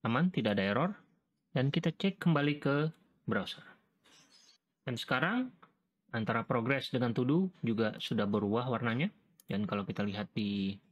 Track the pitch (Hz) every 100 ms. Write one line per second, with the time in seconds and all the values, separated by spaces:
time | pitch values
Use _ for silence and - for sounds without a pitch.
0 | 117 120 180 147 107 101 98 107 180 208
1 | _ _ _ _ _ 139 135 170 165 -
2 | 196 190 175 147 143 147 143 143 160 -
3 | _ _ - 101 98 - - - _ _
4 | _ - _ - - _ _ _ - 117
5 | - 131 165 247 254 - - _ _ _
6 | _ 117 110 113 113 127 117 135 - 127
7 | 123 117 123 160 190 - 117 110 107 -
8 | - 110 104 104 101 110 127 113 120 120
9 | 190 - _ _ - 98 104 104 95 98
10 | 104 101 101 - 104 101 95 98 _